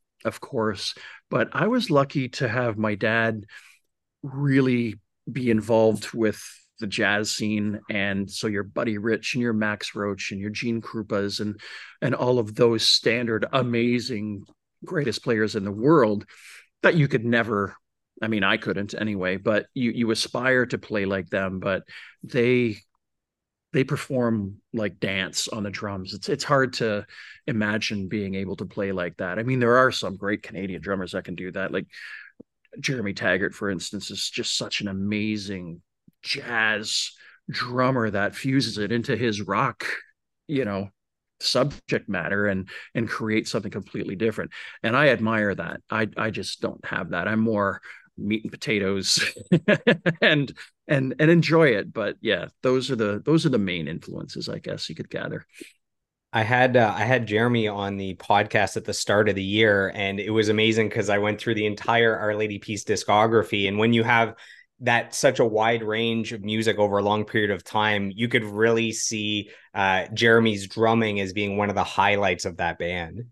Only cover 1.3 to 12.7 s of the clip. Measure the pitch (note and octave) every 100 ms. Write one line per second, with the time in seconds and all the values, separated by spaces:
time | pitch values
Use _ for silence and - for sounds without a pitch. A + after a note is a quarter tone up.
1.3 | B2+ A2+ - F#3+ B3 G3 C#3+ C#3 D3+ B2+
2.3 | - B2+ A#2+ A#2+ G#2+ A2 G2+ A2 A2+ A2+
3.3 | G#2+ G2+ - - _ _ _ _ _ C#3+
4.3 | C3 C#3+ C3+ C3 A#2+ A#2 G2+ _ _ -
5.3 | B2 B2+ A2 G#2 A2+ A2+ G#2+ - A#2 A2
6.3 | - - - _ - A2 G#2 G2+ G#2 G#2+
7.3 | - A2 G#2+ G#2 G#2 - G#2+ G2 G2 G2
8.3 | - A#2 G2+ G2+ - A#2+ G#2 A2+ G#2+ -
9.3 | B2+ A#2+ G#2+ G#2+ G#2 - A2 G2+ F#2+ -
10.3 | G2 G#2 G#2 B2 A2+ - A2+ G2+ G#2 G2+
11.3 | G2 G#2+ G2+ - - - - B2+ - B2
12.3 | B2+ G#2+ G#2+ A#2+